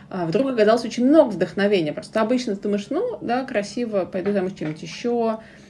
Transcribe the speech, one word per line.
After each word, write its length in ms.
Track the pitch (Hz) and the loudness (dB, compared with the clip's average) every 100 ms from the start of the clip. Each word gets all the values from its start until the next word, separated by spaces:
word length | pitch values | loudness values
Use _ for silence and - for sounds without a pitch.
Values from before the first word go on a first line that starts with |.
| - | -12
а, 160 | 185 165 | -6 -2
вдруг 220 | 175 269 | 0 0
оказалось 320 | 247 208 240 | 4 4 4
очень 220 | 240 - 247 | 0 0 6
много 240 | 320 277 | 6 6
вдохновения. 600 | 190 180 - 202 202 156 | 2 -2 0 2 2 0
Просто 280 | 147 - 220 | -4 -4 -2
обычно 340 | 220 254 247 196 | 2 0 0 -4
ты 60 | |
думаешь: 260 | 208 202 202 | -2 -2 -2
"Ну, 280 | 294 494 453 | -2 -2 -4
да, 220 | - 247 | -2 -2
красиво, 600 | 262 226 202 - 240 202 175 | -2 -4 -4 -6 -4 -2 -2
пойду 260 | 196 180 | -4 -2
займусь 220 | 202 185 | 0 -2
чем-нибудь 280 | - 160 156 | -4 -8 -8
ещё", 580 | 165 - 240 240 226 220 - - - | -12 -6 -2 0 0 -2 -8 -20 -20